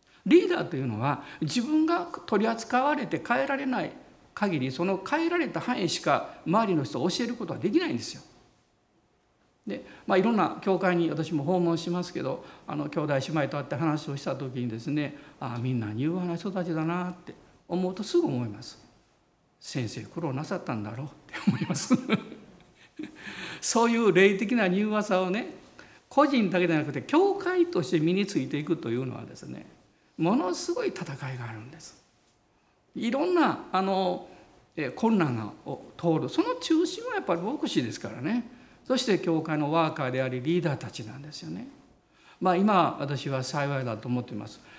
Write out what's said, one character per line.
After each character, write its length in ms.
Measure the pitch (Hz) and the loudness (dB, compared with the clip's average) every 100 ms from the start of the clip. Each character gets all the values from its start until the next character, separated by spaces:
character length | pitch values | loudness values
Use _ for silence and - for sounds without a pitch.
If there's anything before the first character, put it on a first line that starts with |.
| _ - 190 | _ -8 6
リ 160 | 339 | 6
ー 60 | 359 | 8
ダ 160 | 349 | 2
ー 40 | - | 0
と 80 | 135 | -2
い 40 | |
う 60 | 131 | -2
の 140 | 107 | 0
は、 220 | 135 139 - - | 0 0 -4 -4
自 220 | 156 247 | -2 0
分 240 | 240 311 320 | 2 2 4
が 220 | 349 349 - - | 2 -2 -10 0
取 160 | 208 | 2
り 60 | 226 | 2
扱 340 | 226 - 247 | 0 0 2
わ 120 | 277 | 2
れ 120 | 294 190 | 0 0
て 160 | 160 - | -4 0
変 180 | 247 | 0
え 20 | 269 | 0
ら 100 | 269 | -2
れ 100 | 277 | -2
な 180 | 240 | -2
い 80 | 156 - - - - | -4 -8 -20 -20 -18
限 240 | - 202 156 | -4 0 0
り、 120 | 131 | -2
そ 120 | 131 | -2
の 160 | 180 190 - | 0 0 0
変 180 | 302 330 | 0 0
え 40 | |
ら 80 | 349 | 0
れ 100 | 262 | -2
た 120 | 165 | -2
範 200 | - 240 | -2 -2
囲 80 | 175 | -2
し 120 | - | 0
か 360 | 165 135 - - | 2 2 2 -8
周 220 | - 196 214 | 0 2 4
り 80 | |
の 100 | 170 | 2
人 180 | 135 120 | 0 0
を 60 | 165 | 0
教 160 | - | 0
え 20 | 240 | -2
る 60 | |
こ 120 | 240 208 | -4 -6
と 80 | |
は 40 | 143 | -4
で 120 | 180 | 0
き 80 | 277 | 0
な 80 | 330 | 0
い 80 | |
ん 20 | 123 | -2
で 60 | |
す 120 | - | -6
よ。 80 | - - - - _ _ _ _ _ _ _ _ _ _ _ - | -12 -16 -20 -20 _ _ _ _ _ _ _ _ _ _ _ -10
で、 180 | 208 - - - | -10 -10 -14 2
ま 100 | 190 | 4
あ、 20 | |
い 40 | |
ろ 100 | 202 | 4
ん 40 | 220 | 4
な 220 | 165 - | 2 0
教 180 | 208 180 | 0 2
会 180 | 185 175 | 4 4
に 120 | 165 | 2
私 240 | 151 156 | 0 -2
も 100 | 160 | 0
訪 160 | 143 185 | 2 2
問 180 | 175 165 | 4 2
し 100 | 175 | 0
ま 120 | 175 | -4
す 100 | 175 | -4
け 100 | - | -4
ど、 220 | 131 - - - - | -4 -6 -10 -16 -8
あ 80 | |
の、 140 | 151 147 | -6 -4
兄 120 | 170 | -2
弟 180 | 151 135 | 0 0
姉 80 | 131 | 0
妹 200 | 156 135 | 0 0
と 100 | 143 | -2
会 40 | |
っ 20 | 131 | -4
て 100 | 135 | -2
話 320 | 160 151 151 | 0 0 -2
を 80 | 135 | -6
し 80 | |
た 100 | - | -4
時 260 | 135 139 123 | -6 -6 -4
に 80 | 123 | -4
で 100 | 113 | -4
す 80 | 127 | -4
ね、 280 | 147 143 - - - | -2 -2 -8 -18 -10
「あ 160 | 131 120 | -8 -4
あ、 20 | |
み 140 | 123 | -2
ん 80 | 127 | -2
な 140 | 107 | -2
柔 160 | 107 147 | -2 -2
和 140 | 180 | -2
な 120 | 180 170 | -2 -4
人 140 | 202 | -4
た 140 | 185 | -4
ち 100 | 175 | -2
だ 100 | 160 | -2
な」 260 | 160 180 180 | -2 -2 -4
っ 40 | |
て 200 | 180 - - - - - | -8 -16 -20 -20 -20 -6
思 200 | 180 180 | -2 -2
う 60 | |
と 80 | 185 | -2
す 160 | - 349 | 0 2
ぐ 80 | 330 | 2
思 180 | 127 | 0
い 40 | 117 | -2
ま 120 | 104 | -6
す。 200 | - - - _ _ _ _ _ _ _ | -14 -18 -20 _ _ _ _ _ _ _
「先 280 | - 143 113 | -8 -4 -4
生 140 | 117 | -6
苦 180 | 110 - | -10 -6
労 120 | 160 | -4
な 120 | 131 | -4
さ 120 | 156 185 | -4 -6
っ 80 | |
た 100 | - | -4
ん 80 | 117 | -6
だ 80 | 104 | -6
ろ 140 | 110 | -8
う」 20 | 143 | -10
っ 40 | - - | -14 -16
て 60 | - - | 0 2
思 120 | - | 2
い 80 | - | -2
ま 80 | |
す。 200 | - - 247 - 220 - - - - - | -2 2 0 2 -2 -2 -16 -20 -20 -20
<laughs> 840 | _ - - 302 - - - - - | _ -20 -14 -14 -14 -14 -12 -12 -6
そ 260 | - 233 233 | 0 4 4
う 40 | |
い 60 | 233 | 6
う 160 | 220 | 6
霊 240 | 175 196 196 | 8 6 6
的 200 | 214 247 | 2 2
な 120 | 190 | 4
柔 200 | 185 214 | 2 2
和 140 | 214 | 0
さ 200 | 208 185 | 2 2
を 80 | 185 | 2
ね、 240 | 202 359 - - - - - _ | -2 -4 -12 -20 -20 -20 -20 _
個 180 | - 285 | 4 6
人 240 | 269 196 | 6 4
だ 80 | 180 | 4
け 80 | 175 | 4
で 80 | |
な 100 | 160 | 2
く 80 | 143 | 0
て 100 | 135 | -4
教 340 | - 302 392 381 | 2 6 6 4
会 300 | 349 370 349 | 0 2 2
と 160 | - | 2
し 80 | 160 | 0
て 100 | 170 | 2
身 140 | 160 | 2
に 120 | 185 202 | 2 0
つ 120 | 156 | -2
い 100 | 131 | -2
て 100 | 143 | -4
い 60 | |
く 120 | 151 160 | -2 -2
と 140 | 120 | -2
い 60 | 120 | -4
う 100 | 131 | -4
の 80 | |
は 100 | 110 | -8
で 100 | - - | -12 -14
す 80 | |
ね、 220 | 127 127 - - _ _ _ - | -12 -14 -14 -20 _ _ _ -2
も 160 | 165 | 2
の 180 | 240 370 | 2 0
す 180 | 339 - | -2 -4
ご 100 | 349 | -2
い 40 | 427 | -4
戦 160 | - 170 135 135 | -4 -10 -8 -8
い 60 | 127 | -8
が 100 | 117 | -8
あ 40 | |
る 80 | 110 | -10
ん 100 | 117 | -14
で 80 | 156 | -16
す。 240 | - - _ _ _ _ _ _ _ _ _ - | -20 -20 _ _ _ _ _ _ _ _ _ -4
い 140 | 226 | -2
ろ 140 | 269 | 0
ん 100 | 349 | 2
な、 320 | 349 247 - - | 4 4 0 -2
あ 100 | 185 | 0
の、 480 | 190 190 185 180 - - - - _ - | 2 2 0 -2 -8 -20 -20 -20 _ -6
え 120 | 139 | -6
ー、 60 | |
困 220 | - 226 220 | 0 2 4
難 360 | 151 120 104 - | 4 0 -4 -10
を 180 | - 131 - - | -10 -10 -10 -2
通 220 | 170 156 | 2 2
る。 100 | 127 | 2
そ 140 | - | 0
の 140 | 440 508 | 0 -2
中 280 | - 320 | 2 2
心 200 | 359 440 | 2 -2
は 100 | 480 | -4
や 60 | 427 | -4
っ 40 | |
ぱ 120 | - 170 | -2 -2
り 40 | |
牧 260 | 190 294 320 | -2 -2 0
師 140 | 151 | 0
で 100 | 117 | -2
す 80 | - | -4
か 80 | 104 | -8
ら 120 | - | -6
ね。 420 | 143 240 - - - - | -2 -2 -4 -12 -20 -20
そ 120 | - 254 | -2 0
し 80 | |
て 140 | 262 180 | 2 2
教 220 | 170 160 | 2 0
会 180 | 156 151 | 0 -2
の 140 | 147 | 2
ワ 180 | 160 156 | 2 2
ー 40 | |
カ 100 | - | 0
ー 60 | 131 | -2
で 120 | 127 | -2
あ 60 | 131 | -2
り、 140 | 127 | -2
リ 180 | 123 170 | 0 0
ー 20 | |
ダ 120 | 156 | 0
ー 20 | 131 | -2
た 140 | 113 | -6
ち 140 | - | -12
な 100 | 110 | -12
ん 80 | 127 | -12
で 80 | 143 | -14
す 100 | - | -14
よ 80 | 160 | -12
ね。 180 | - 262 - - _ _ _ - - | -10 -12 -18 -20 _ _ _ -20 -2
ま 120 | 185 | 2
あ、 40 | 180 | 4
今、 400 | 208 190 147 - | 6 6 4 2
私 300 | 139 139 147 | -4 -4 -2
は 120 | 131 | -2
幸 380 | 127 151 139 139 | -2 -2 -2 -2
い 40 | |
だ 120 | 123 107 | -2 -6
と 120 | 123 | -2
思 120 | 123 | -2
っ 40 | |
て 80 | 120 | -2
い 40 | 104 | -8
ま 100 | 107 | -10
す。 140 | - - | -16 -20